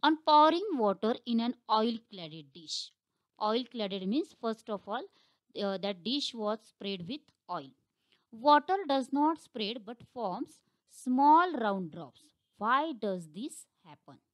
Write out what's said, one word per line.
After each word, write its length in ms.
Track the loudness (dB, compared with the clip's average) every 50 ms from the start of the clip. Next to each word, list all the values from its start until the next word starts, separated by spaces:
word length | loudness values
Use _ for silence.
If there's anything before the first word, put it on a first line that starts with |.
| 4
On 140 | 2 2 2 _
pouring 440 | 4 6 8 8 6 4 2 -2 -2 -2
water 420 | 0 0 0 0 0 -2 -2 -2 -2 _
in 140 | -2 -2 -2
an 160 | 0 -2 -6 _ _ 0
oil-cladded 760 | 0 2 2 0 -2 -4 _ _ -16 -14 -14 -12 -14 -14 -16 -18 _
dish. 380 | -20 -14 -12 -10 -10 -10 -12 _ _ _ _ _ _ _ _ _ -4
Oil-cladded 680 | -2 0 0 0 -2 -4 -6 -6 -6 -4 -4 -4 -4 -2
means, 260 | -2 -2 -2 -4 -10 _
first 280 | -6 -6 -6 -6 -8 -10
of 140 | -10 -8 -8 -8
all, 160 | -8 -8 -8 -12 _ _ _ _ _ _ _ _ _ -4 -4
uh, 160 | -4 -2 -2
that 240 | -4 -6 -6 -6 -6
dish 320 | -4 -4 -4 -4 -6 -8
was 240 | -6 -4 -4 -4 -6 _
sprayed 420 | -20 _ _ -8 -8 -8 -8 -8 -10
with 120 | -10 -10 _ _ _ _ _ -10
oil. 220 | -10 -10 -10 -12 _ _ _ _ _ _ _ _ _ _ _ _ -18
Water 440 | -2 4 6 6 6 6 2 -2 -2 0 0
does 240 | 0 -2 0 -2 0
not 280 | 2 2 2 0 -2
spread 460 | -8 -14 _ -6 -6 -6 -6 -8 -12
but 120 | -14 -16 _ -18 _ _
forms 460 | -6 -6 -4 -4 -6 -8 -10 -12 _ _ _ _ _ _ _
small 600 | -20 -10 -4 0 2 6 8 8 8 8 6 4 0
round 400 | -2 -2 0 -2 -2 -4 -8 -10
drops. 300 | -12 -16 -16 _ _ _ _ _ _ _ _ _ _
Why 340 | 0 2 2 2 2 -2 -6 -6
does 280 | -4 -4 -4 -4 -8 -12
this 380 | -12 -12 -12 -12 -12 -14 -20 _ _ _ _
happen? 320 | -20 -20 _ _ -20 -20 -20 _ _